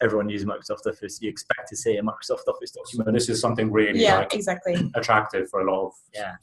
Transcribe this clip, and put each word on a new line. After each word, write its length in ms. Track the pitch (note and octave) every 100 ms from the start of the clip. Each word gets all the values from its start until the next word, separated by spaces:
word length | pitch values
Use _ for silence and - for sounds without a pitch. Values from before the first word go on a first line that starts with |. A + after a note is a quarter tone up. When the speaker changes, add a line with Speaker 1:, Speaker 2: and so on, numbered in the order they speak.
Speaker 1:
Everyone 280 | A#2 G#2+ G#2
uses 180 | G#2 G2
Microsoft 400 | G2 - G#2 G#2+
Office. 340 | - G2+ -
You 80 | G#2+
expect 380 | - - - -
to 80 | G#2
see 220 | A#2 G#2
a 40 |
Microsoft 460 | A2 - - B2 -
Office 240 | - B2
Speaker 2:
So 80 | -
Speaker 1:
document. 320 | - A#2+ A2
Speaker 2:
this 160 | A#2+ A#2+
is 100 | A2
something 320 | A#2 A2+ A2
really, 300 | G#2+ G#2 A3+
Speaker 3:
Yeah, 180 | G#3 F#3+
Speaker 2:
like, 140 | G3
Speaker 3:
exactly. 580 | G#3+ F#3+ F3+ F#3 F3 C#3+ A#2
Speaker 2:
attractive 520 | - G#2+ G#2 F#2+ F#2
for 100 | G2
a 100 | F#2+
lot 160 | F#2+ F#2+
of 60 | - _
Speaker 1:
Yeah. 240 | G#2+ G2 F2